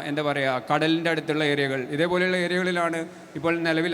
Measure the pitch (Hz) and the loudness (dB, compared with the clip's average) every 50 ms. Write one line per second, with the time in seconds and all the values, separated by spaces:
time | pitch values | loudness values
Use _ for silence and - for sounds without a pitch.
0 | - - 143 151 151 147 139 143 135 135 131 127 127 - 147 151 156 160 165 165 | -2 -4 -4 -2 0 0 0 0 0 0 0 -2 0 0 0 2 2 2 2 2
1 | 165 170 165 156 147 151 151 156 156 147 147 143 143 135 135 135 123 139 151 143 | 2 0 0 0 -2 -2 0 0 2 2 2 2 0 0 0 -2 -4 -4 0 0
2 | 165 175 180 180 180 185 185 185 175 170 180 180 185 180 180 175 170 170 165 165 | 0 2 2 2 2 2 2 0 0 0 0 0 0 0 0 0 0 0 -2 -4
3 | 165 180 - - - - - 156 139 165 170 170 165 165 160 160 165 180 | -6 -8 -10 -16 -20 -14 -10 -4 0 0 0 2 2 2 2 2 2 2